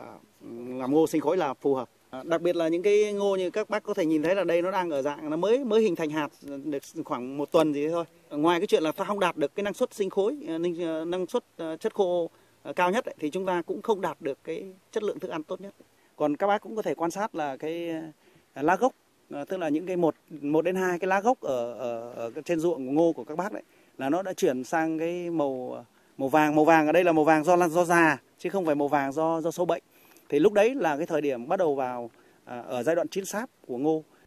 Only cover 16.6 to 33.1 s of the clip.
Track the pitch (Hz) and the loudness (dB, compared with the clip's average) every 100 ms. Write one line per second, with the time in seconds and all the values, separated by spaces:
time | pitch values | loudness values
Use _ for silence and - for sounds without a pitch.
16.6 | 196 220 185 143 165 190 220 165 143 131 | -2 -6 -4 -2 -2 -4 -6 -4 -6 -6
17.6 | 156 170 170 160 160 - _ _ _ 135 | -8 -6 -6 -8 -10 -18 _ _ _ -2
18.6 | 151 185 254 - _ _ - 143 143 190 | 2 4 2 -2 _ _ -14 -10 -8 -4
19.6 | 160 156 180 180 165 - - 151 143 156 | -2 -2 -2 0 2 0 -10 -8 0 2
20.6 | 165 185 185 175 185 196 214 262 - 127 | 2 0 0 0 0 2 2 0 -2 -4
21.6 | 120 110 123 117 120 123 117 139 147 170 | -4 -6 -6 -6 -8 -10 -10 -6 -2 0
22.6 | 170 156 127 147 165 156 117 156 202 208 | 0 0 0 2 4 2 -6 -6 -6 -6
23.6 | - _ _ - 135 170 190 180 175 127 | -14 _ _ -6 -2 -2 -2 0 0 0
24.6 | 127 165 160 160 165 180 175 165 143 127 | -2 0 0 -2 -4 -4 -4 -2 -2 -2
25.6 | 123 120 120 _ _ - 135 151 151 151 | -8 -10 -14 _ _ -4 2 4 6 6
26.6 | 156 160 151 165 175 160 151 156 151 180 | 8 8 6 6 6 6 6 6 6 4
27.6 | 175 165 170 175 160 139 _ - 175 196 | 4 2 4 6 6 2 _ -10 -4 -2
28.6 | 160 147 143 143 139 143 160 165 160 165 | 0 2 2 2 0 -2 0 0 -2 -2
29.6 | 175 175 _ _ _ - - 147 190 208 | -2 -2 _ _ _ -20 -2 4 4 6
30.6 | 220 277 165 143 170 156 143 123 127 190 | 4 2 0 0 -2 -2 -2 -2 -2 0
31.6 | 165 139 127 123 117 _ _ _ - 123 | 2 0 -2 -6 -10 _ _ _ -16 -14
32.6 | - 123 123 170 151 | -8 -4 0 0 -2